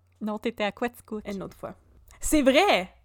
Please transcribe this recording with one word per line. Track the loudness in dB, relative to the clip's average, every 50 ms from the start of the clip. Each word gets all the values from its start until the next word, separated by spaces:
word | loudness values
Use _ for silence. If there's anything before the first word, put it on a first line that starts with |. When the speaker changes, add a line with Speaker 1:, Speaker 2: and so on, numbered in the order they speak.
| _ _ _ _
Speaker 1:
Non, | -8 -8 -8 -6
t'étais | -6 -6 -4 -4 -6
à | -6 -4
Quaticook. | -4 -6 -8 -8 -10 -16 -12 -12 -12 -10
Speaker 2:
Une | -10 -10 -10 -12
autre | -12 -14
fois. | -14 -16 -16 -16 -16 _ _ _ -20 _ -20 -20 -10
C'est | -4 2 2 4 4
vrai ! | 6 6 6 4 4 2 2 0 -4 -12 _